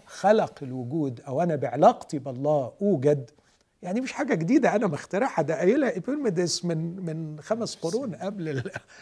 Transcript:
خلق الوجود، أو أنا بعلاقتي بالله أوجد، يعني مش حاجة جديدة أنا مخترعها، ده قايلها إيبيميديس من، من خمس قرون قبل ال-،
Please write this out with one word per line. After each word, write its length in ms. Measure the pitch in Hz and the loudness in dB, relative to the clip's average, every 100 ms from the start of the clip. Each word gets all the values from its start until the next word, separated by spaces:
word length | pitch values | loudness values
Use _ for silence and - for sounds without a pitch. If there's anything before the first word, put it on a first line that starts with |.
| - | -14
خلق 480 | - 190 220 165 - | 0 4 6 4 -4
الوجود، 600 | 139 127 120 160 143 120 | -10 -8 -4 -2 -2 -4
أو 200 | - 131 | -6 0
أنا 140 | 175 151 | 0 0
بعلاقتي 640 | 127 131 190 254 - 151 | -2 6 6 6 0 -8
بالله 540 | 131 123 143 151 123 - | -6 -4 0 0 0 -2
أوجد، 500 | 202 170 143 147 127 _ _ _ _ _ | 0 2 4 2 0 _ _ _ _ _
يعني 200 | 175 208 | -6 -4
مش 120 | 262 | -4
حاجة 200 | - 277 | -4 -2
جديدة 420 | 175 165 277 220 196 | 0 2 4 4 2
أنا 120 | 220 | 0
مخترعها، 540 | 143 - 185 262 - | -2 -4 -2 0 0
ده 160 | 147 160 | -2 2
قايلها 320 | 180 269 254 | 4 4 2
إيبيميديس 760 | 185 175 302 254 170 175 - 175 | -2 -4 -2 -2 0 0 -2 -2
من، 400 | 160 165 185 175 | -4 -4 -6 -8
من 340 | 160 156 151 | -6 -8 -8
خمس 360 | - 226 208 - | -4 -4 -4 -6
قرون 400 | 160 214 269 151 | -4 -4 -4 -6
قبل 340 | 190 202 160 | -8 -6 -6
ال-، 220 | 135 - - - - | -4 -6 -10 -16 -20